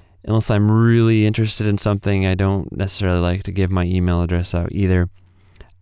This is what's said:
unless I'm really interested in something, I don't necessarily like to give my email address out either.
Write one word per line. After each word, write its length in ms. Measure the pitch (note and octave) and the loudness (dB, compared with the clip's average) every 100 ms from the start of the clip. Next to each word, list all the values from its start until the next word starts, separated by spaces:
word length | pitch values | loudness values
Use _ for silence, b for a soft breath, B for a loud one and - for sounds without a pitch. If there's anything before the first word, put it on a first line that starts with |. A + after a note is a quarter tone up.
| b b | b b
unless 260 | - A2 A2 | -2 -2 0
I'm 200 | G#2 G#2 | 2 4
really 560 | A2 A#2 A#2 A2+ A2 G#2+ | 4 4 4 4 4 2
interested 420 | G#2+ A2 - G#2+ | 0 -2 -2 -2
in 100 | G2+ | -2
something, 480 | G#2+ G2+ G#2 G2 F#2+ | -2 -2 -2 0 0
I 100 | F#2 | 0
don't 400 | G2 G2 - - | 0 -2 -4 -6
necessarily 440 | F#2+ - F#2+ F2 | -6 -4 -2 0
like 240 | F2 F#2+ | 0 -2
to 80 | G2 | -6
give 200 | F2+ F#2+ | -4 -2
my 140 | F#2 F2 | 0 0
email 360 | F2+ F2 F2 | 0 0 0
address 320 | F2 F2 F2 | 0 -2 -4
out 180 | F2 E2+ | -4 -4
either. 360 | G2 F#2+ F#2 F2+ - b b b b b - | -2 0 2 0 -6 b b b b b -20